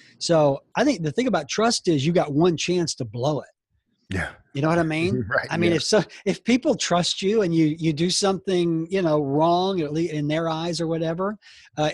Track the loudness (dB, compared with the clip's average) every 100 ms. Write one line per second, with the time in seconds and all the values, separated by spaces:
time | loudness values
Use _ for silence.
0 | -20 _ 2 4 4 2 -4 0 0 2
1 | -2 -2 0 0 -2 0 0 0 0 2
2 | 2 2 2 2 2 2 -2 -2 -2 -4
3 | -8 -4 -2 -2 -6 _ _ _ _ _
4 | _ -6 -6 -10 _ -2 0 2 0 0
5 | -2 -2 -2 -4 -2 0 0 0 2 2
6 | 0 -6 -6 -4 0 0 2 -2 0 0
7 | 0 -2 0 0 2 2 2 2 -2 0
8 | 0 0 0 -2 -2 0 0 0 -2 -2
9 | 2 0 2 2 2 2 2 -2 -2 -2
10 | -4 -4 -2 -2 -2 -4 -4 -4 -4 -2
11 | -4 -4 -6 -6 -16 -20 -18 -4 -2